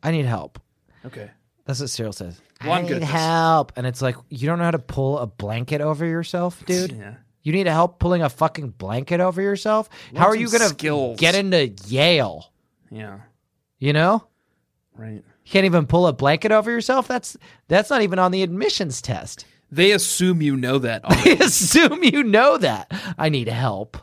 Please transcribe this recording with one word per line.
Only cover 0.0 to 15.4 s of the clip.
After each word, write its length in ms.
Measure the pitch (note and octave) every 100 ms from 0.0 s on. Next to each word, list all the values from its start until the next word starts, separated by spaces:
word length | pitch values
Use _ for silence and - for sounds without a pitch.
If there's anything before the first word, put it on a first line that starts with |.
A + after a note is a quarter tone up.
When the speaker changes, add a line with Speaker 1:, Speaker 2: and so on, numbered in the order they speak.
Speaker 1:
I 80 | D3+
need 140 | E3 C3
help. 340 | A2 C#2+ - _ _ _ _ C3
Speaker 2:
Okay. 240 | B2+ G#2 _ _ _ -
Speaker 1:
That's 140 | C3
what 100 | C3+
Cyril 240 | - A2
says. 260 | G2 F2 F2 _ _
Speaker 2:
Well, 100 | D3+
I'm 120 | F3 F3
Speaker 1:
"I 20 |
Speaker 2:
good 60 | -
Speaker 1:
need 20 | D#3
Speaker 2:
at 40 |
this. 100 | D#3+
Speaker 1:
help." 500 | D#3+ E3 E3 D#3+ C3+ -
And 100 | B2+
it's 140 | B2
like, 140 | C3 A#2+ -
"You 180 | - C#3
don't 100 | E3+
know 60 | E3+
how 60 |
to 80 | E3
pull 380 | - - C3+ C#3+
a 80 | A#2
blanket 540 | _ G#2 A2+ A2 D3+
over 240 | D3+ D3+ E3
yourself, 580 | E3 E3+ F3+ F3+ F3 -
dude? 260 | F3+ F#3
Speaker 2:
Yeah. 240 | A#2+ G2+ A#2 _ _
Speaker 1:
You 100 | D3
need 140 | F3 F3+
help 320 | D#3 F3 _
pulling 220 | E3+ F3
a 80 | D3+
fucking 420 | - D#3+ E3 C#3
blanket 480 | - F#2 A#2 C#3 F3
over 220 | F#3 F3
yourself? 480 | G3 G3+ G#3+ G#3+ G#3+ - -
Speaker 2:
Learn 100 | B2
Speaker 1:
How 60 | F3+
are 40 |
Speaker 2:
some 80 | A3+
Speaker 1:
you 80 | A#3
gonna 180 | A3+ A3
Speaker 2:
skills. 500 | C#3+ D3+ D3 C3 A2+
Speaker 1:
get 160 | E3 F#3
into 320 | G3 F3+ C3 F#2+ F#2+
Yale?" 640 | B2+ D#3+ E3 A2 D#2 - _ _ _ _
Speaker 2:
Yeah. 280 | A2 G#2+ G2 - _ _ _ _ _
Speaker 1:
You 140 | C3+
know? 320 | D3+ E3+ G#3+ _ _ _ _ _ _ _ -
Speaker 2:
Right. 280 | A2 G#2+ - _